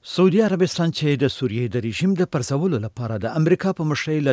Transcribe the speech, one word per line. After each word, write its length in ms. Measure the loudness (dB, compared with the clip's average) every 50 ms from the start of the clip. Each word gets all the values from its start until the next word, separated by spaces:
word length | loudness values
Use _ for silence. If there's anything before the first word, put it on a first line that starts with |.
| _ -6
سعودي 300 | 2 4 4 6 6 4
عربستان 500 | 2 2 2 0 0 0 0 0 -2 -2
چې 260 | 0 -2 0 0 0 2
د 80 | 0 0
سوریې 420 | 0 -2 -4 -2 -2 -2 -4 -2 -4
د 80 | -4 -4
رژیم 300 | -4 -4 0 0 0 2 0
د 80 | 0 -2
پرځولو 480 | -2 -4 -2 -2 -2 0 0 0 0 -2 -4
لپاره 340 | -6 _ -8 -6 -4 -4 -4 -4
د 120 | -2 0 2
امریکا 320 | 4 4 2 2 2 -2 -2 0
په 80 | 0 -2
مشرۍ 340 | -2 -2 -2 -2 -2 0 2
له 80 | 2